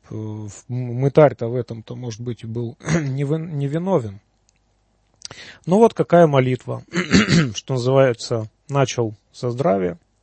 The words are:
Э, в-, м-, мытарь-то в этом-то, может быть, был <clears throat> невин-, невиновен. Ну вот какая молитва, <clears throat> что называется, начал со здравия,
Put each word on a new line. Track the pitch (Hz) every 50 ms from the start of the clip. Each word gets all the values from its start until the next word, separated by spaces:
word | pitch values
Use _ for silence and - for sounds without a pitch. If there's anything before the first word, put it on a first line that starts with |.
| _ _
Э, | 113
в-, | 110 110 107 107 107 107 104 98 - - _
м-, | 123 123 123 120 120
мытарь-то | 123 135 139 - - 156 139 123 _ 123 113
в | 120
этом-то, | 127 117 - 113 113 110 - 127
может | 120 127 123 107 104
быть, | 120 123 117 _ -
был | 113 113 117 120 117 - _
<clears throat> | -
невин-, | - 156 170 156 139 131 135 143 139 151 160 160 180 160
невиновен. | 143 143 139 139 160 175 190 196 156 117 104 98 101 _ _ _ _ _ _ _ _ _ _ _ _ _ _ _ _ _ _ _ _ _ - - - - - - - _
Ну | - 175 208
вот | 233 220 -
какая | - 156 - - 175 175 156
молитва, | 143 135 131 127 127 123 - - 127 120 - _ - 170 180 151 143 185
<clears throat> | 214 196 156 170 156 127 107
что | - - - 135
называется, | 127 117 127 135 135 135 131 117 - - - 123 113 107 107 _ _ _ _
начал | 139 139 139 - - - 120 110 107 _ _ _ _
со | - - 123
здравия, | 120 120 139 175 190 196 185 175 170 175 _ _ _ _